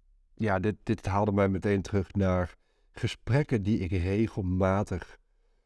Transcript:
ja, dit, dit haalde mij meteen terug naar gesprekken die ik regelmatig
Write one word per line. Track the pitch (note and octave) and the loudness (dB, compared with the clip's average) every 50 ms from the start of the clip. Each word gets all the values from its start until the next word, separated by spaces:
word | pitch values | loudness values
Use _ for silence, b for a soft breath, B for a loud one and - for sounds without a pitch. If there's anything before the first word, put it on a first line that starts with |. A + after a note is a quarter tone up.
| _ _ _ _ _ _ _ | _ _ _ _ _ _ _
ja, | - A2 G#2 F#2+ F#2+ | -4 -2 0 0 0
dit, | G2+ G#2+ - - | 0 -2 -4 -2
dit | - - A2 - - | -2 -4 -4 -2 -2
haalde | G2 G2 G2+ G#2 G#2 | -2 0 2 2 2
mij | G2+ G2+ G2 G2 | 4 4 4 4
meteen | F#2+ F2+ - G#2 G2+ G2 | 2 0 0 2 0 0
terug | F2 - G#2 G2 F2+ - | 0 -2 -2 -2 -2 -2
naar | - G2+ F#2+ F#2 F2+ F2+ F2+ - - - _ _ _ _ _ _ | 0 0 2 2 2 2 0 -4 -8 -14 _ _ _ _ _ _
gesprekken | - - - - - - - - A#2 D3 D3+ - C3 G#2 | -10 -6 -6 -6 -6 -6 -2 0 0 0 2 0 -2 -2
die | F#2 G2+ A2 - | 0 0 0 0
ik | F#2+ E2+ | 0 -2
regelmatig | G2 F2+ E2+ F#2+ G2 G#2+ A2+ G#2 - A#2+ F#2 F2+ F2+ F#2 F#2+ F#2+ F#2+ G2+ G#2 - G2 E2 - - - - _ _ _ _ _ _ _ _ _ | -2 -2 0 0 0 0 0 -2 -2 -4 -2 -2 0 2 2 2 2 0 0 -2 -6 -8 -8 -12 -20 -20 _ _ _ _ _ _ _ _ _